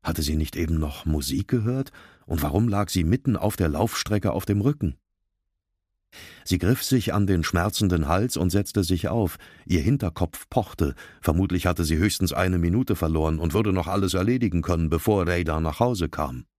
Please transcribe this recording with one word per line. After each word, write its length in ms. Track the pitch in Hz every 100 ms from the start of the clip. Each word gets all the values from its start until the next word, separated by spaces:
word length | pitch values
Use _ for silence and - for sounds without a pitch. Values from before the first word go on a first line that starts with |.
hatte 200 | - 80
sie 140 | 73 78
nicht 200 | 78 -
eben 240 | 82 80
noch 260 | 76 71 80
Musik 420 | 78 67 135 101
gehört? 440 | 123 110 131 135 - - _ -
Und 160 | 80
warum 260 | 71 76 117
lag 220 | 101 104
sie 140 | 95
mitten 320 | 82 - - 104
auf 220 | 101 -
der 120 | 82
Laufstrecke 600 | 73 110 - - 104 101
auf 140 | 76 -
dem 160 | 101
Rücken? 340 | 110 147 82 69 _ _ _ _ _ _ _ _ _ _ _ - - -
Sie 140 | - 90
griff 260 | 87 127
sich 300 | - 131 -
an 140 | 101 98
den 160 | 90
schmerzenden 640 | 80 85 95 - 101 87 76
Hals 300 | 90 123 -
und 120 | 90
setzte 340 | 95 98 104
sich 240 | 87 90 -
auf. 300 | 113 92 - - - -
Ihr 160 | 87
Hinterkopf 680 | 76 139 90 - 85 - -
pochte. 460 | - 104 - 71 - - -
Vermutlich 460 | - 80 95 87 90
hatte 160 | 87
sie 140 | 80 80
höchstens 360 | 101 - 92
eine 240 | - 92 90
Minute 380 | 85 101 131 95
verloren 440 | 82 80 80 80
und 140 | 85
würde 200 | 76 107
noch 140 | 92 85
alles 280 | 98 95 92
erledigen 460 | 98 123 113 87
können, 280 | 87 85 80
bevor 380 | 82 - 104 85
Radar 320 | 87 82 78
nach 200 | 80 76
Hause 300 | 123 107 80
kam. 360 | - 71 64 -